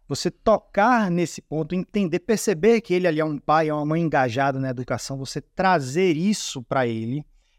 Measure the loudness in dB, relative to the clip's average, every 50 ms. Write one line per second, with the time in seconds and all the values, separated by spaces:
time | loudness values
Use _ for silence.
0 | _ _ -8 -4 -4 -6 -6 _ _ 2 2 2 0 _ _ 2 2 4 4 2
1 | 2 0 0 0 0 -2 -4 -12 -12 _ -6 -6 -4 -4 -4 -4 -4 -4 -2 -2
2 | -2 0 -2 -4 0 -2 -2 0 0 -2 -2 2 4 4 4 4 2 0 0 2
3 | 2 2 2 2 0 -2 -2 -4 0 2 2 2 2 2 -2 -2 -2 0 0 0
4 | 0 0 2 2 0 2 0 0 0 0 0 -2 -4 -4 -4 -6 -6 -6 -6 -6
5 | -6 -8 -10 -10 -10 -8 -10 -10 -12 _ _ -2 2 2 2 2 0 -2 -2 0
6 | 2 2 2 2 2 0 0 0 -4 -8 -10 -10 -8 -2 0 0 0 0 -2 -4
7 | -4 -4 -6 -6 -8 -10 _ _ _ _ _